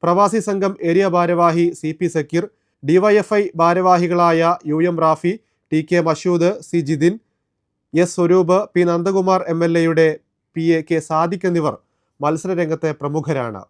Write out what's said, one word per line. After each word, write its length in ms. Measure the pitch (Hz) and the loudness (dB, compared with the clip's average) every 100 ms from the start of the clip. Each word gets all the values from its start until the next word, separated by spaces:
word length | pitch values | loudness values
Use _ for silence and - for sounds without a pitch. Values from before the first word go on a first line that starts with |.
പ്രവാസി 360 | 165 180 202 220 208 | 0 2 2 0 -2
സംഘം 260 | 196 190 196 165 | -2 -4 -4 0
ഏരിയ 160 | 175 196 175 | 2 2 0
ഭാരവാഹി 500 | 175 175 170 165 170 175 | 0 2 2 2 -2 -2
സി 120 | 156 160 | -8 -4
പി 80 | 175 160 | -4 -4
സക്കീർ, 300 | 147 165 202 _ _ _ | -4 -4 -6 _ _ _
ഡി 140 | 139 175 | 0 2
വൈ 100 | 208 208 | 4 2
എഫ് 120 | 196 214 | 2 -2
ഐ 40 | 208 160 | -2 0
ഭാരവാഹികളായ 880 | 170 175 185 180 175 175 170 165 165 175 160 | 2 2 4 2 2 2 2 4 2 0 -2
യു 80 | 151 175 | -2 -2
എം 80 | 170 | 0
റാഫി, 300 | 160 156 175 220 _ _ _ | 0 0 -2 -4 _ _ _
ടി 80 | 156 156 | -4 0
കെ 100 | 175 165 | 0 0
മഷൂദ്, 440 | 156 180 175 170 196 - | -2 0 0 0 -2 -4
സി 120 | 170 143 | -4 -2
ജിതിൻ, 240 | 151 165 220 _ _ _ _ _ _ _ | 0 0 0 _ _ _ _ _ _ _
എസ് 220 | 151 175 - | -2 0 0
സ്വരൂപ്, 400 | 170 180 175 185 202 | 2 2 4 0 0
പി 80 | 180 175 | 0 0
നന്ദകുമാർ 520 | 170 170 196 185 185 180 | 0 0 -2 0 0 0
എം 80 | 165 170 | -2 0
എൽ 60 | 170 | 2
എയുടെ 260 | 165 160 160 156 _ _ _ - | 0 2 2 0 _ _ _ -6
പി 80 | 165 165 | 0 0
എ 20 | 156 | 0
കെ 100 | 165 156 | -4 -2
സാദിഖ് 400 | 156 165 185 185 | -2 -2 -2 -2
എന്നിവർ 240 | 170 151 - _ _ _ _ | 0 -2 -6 _ _ _ _
മത്സരരംഗത്തെ 720 | 143 156 185 180 165 156 160 151 | -4 -4 -4 -4 -2 -2 -4 -6
പ്രമുഖരാണ്. 600 | 143 151 143 151 120 101 98 | -6 -6 -4 -4 -4 -10 -16